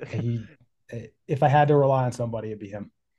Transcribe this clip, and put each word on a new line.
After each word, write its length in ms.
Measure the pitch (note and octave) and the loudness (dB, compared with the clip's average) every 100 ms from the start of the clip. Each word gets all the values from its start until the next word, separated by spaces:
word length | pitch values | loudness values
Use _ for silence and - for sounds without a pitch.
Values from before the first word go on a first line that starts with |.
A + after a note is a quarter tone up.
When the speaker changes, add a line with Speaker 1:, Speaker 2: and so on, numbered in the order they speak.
Speaker 1:
<laughs> 80 | A#2+ | -10
Speaker 2:
he, 360 | A2+ A#2 A#2 G2+ _ _ _ _ A#2 - _ - | -6 -4 -4 -8 _ _ _ _ -16 -16 _ -6
if 160 | C3+ | 0
I 40 | D3 | 4
had 200 | D3 D3 | 4 6
to 80 | D3 | 4
rely 300 | C3+ C3+ B2+ | 4 2 0
on 40 | |
somebody, 380 | A#2 A#2 A2+ A2 | -4 -6 -6 -8
it'd 100 | G#2 | -10
be 100 | G#2 | -10
him. 200 | G#2 F#2+ _ _ | -12 -14 _ _